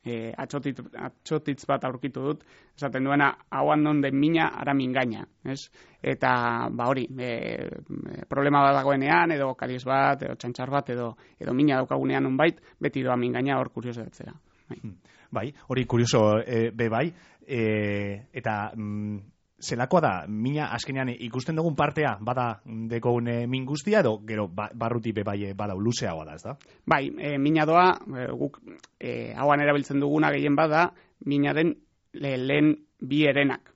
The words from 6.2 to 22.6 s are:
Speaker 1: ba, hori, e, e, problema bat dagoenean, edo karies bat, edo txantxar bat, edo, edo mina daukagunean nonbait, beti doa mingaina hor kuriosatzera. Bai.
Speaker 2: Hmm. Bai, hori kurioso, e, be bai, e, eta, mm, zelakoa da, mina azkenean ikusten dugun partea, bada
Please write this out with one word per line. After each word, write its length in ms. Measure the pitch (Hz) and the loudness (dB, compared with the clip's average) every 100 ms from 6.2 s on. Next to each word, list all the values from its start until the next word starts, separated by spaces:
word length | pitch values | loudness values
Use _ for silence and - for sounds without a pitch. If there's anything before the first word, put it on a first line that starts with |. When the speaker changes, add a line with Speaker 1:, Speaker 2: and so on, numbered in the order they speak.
| 131 123 120 120 120 | 2 2 0 -2 -4
Speaker 1:
ba, 160 | 120 120 | -2 0
hori, 180 | 131 117 131 | 0 -2 -6
e, 120 | 123 | -6
e, 960 | 117 - 57 - - - - 50 - - | -4 -6 -6 -8 -10 -10 -10 -8 -12 -6
problema 320 | 139 143 143 | 0 4 6
bat 120 | 139 | 6
dagoenean, 560 | 139 135 139 139 170 170 | 6 2 2 4 4 4
edo 240 | 151 135 | 2 -2
karies 300 | 131 127 127 | -2 -6 -6
bat, 360 | 131 135 139 139 | 0 2 2 2
edo 120 | 135 | -4
txantxar 360 | 127 123 123 127 | -6 -8 -8 -2
bat, 200 | 143 139 | -2 -2
edo, 260 | 123 117 110 - _ | -6 -6 -10 -20 _
edo 160 | - | -4
mina 220 | 127 147 131 | 2 4 4
daukagunean 480 | 131 139 135 139 | 0 -2 0 0
nonbait, 360 | 135 131 156 - - _ | 0 4 2 2 -20 _
beti 220 | 139 135 | -4 -2
doa 120 | 127 123 | 0 0
mingaina 440 | 123 123 135 131 | 0 0 0 0
hor 100 | 131 | -2
kuriosatzera. 640 | - 120 117 113 - - - _ _ _ | -6 -10 -10 -12 -14 -18 -18 _ _ _
Bai. 100 | - | -14
Speaker 2:
Hmm. 140 | 113 87 _ _ _ | -14 -16 _ _ _
Bai, 220 | 107 120 - - | -8 -8 -12 -6
hori 160 | 131 | -4
kurioso, 560 | 120 120 120 127 107 107 | 0 2 4 4 6 4
e, 300 | 113 117 113 | 2 0 0
be 160 | 113 117 | 0 0
bai, 240 | 113 165 170 - _ - | 0 -2 -6 -20 _ -6
e, 800 | 127 110 107 104 101 101 101 127 | 0 2 2 0 -2 -4 -8 -10
eta, 400 | 131 113 107 107 | -8 -4 -4 -4
mm, 440 | 113 104 104 104 104 101 _ _ _ | -6 -6 -6 -6 -8 -12 _ _ _
zelakoa 400 | - 120 127 180 | -6 -4 2 2
da, 100 | 147 104 82 | 2 -2 -4
mina 400 | 107 123 147 143 | -4 -2 -2 -4
azkenean 380 | 113 - 135 131 | -6 -6 -4 -4
ikusten 480 | 120 120 127 127 160 | -4 -8 -6 -4 -2
dugun 180 | 170 | 0
partea, 380 | 143 143 147 147 104 | 2 0 2 0 -2
bada 400 | 110 127 120 107 | -4 -2 -2 -4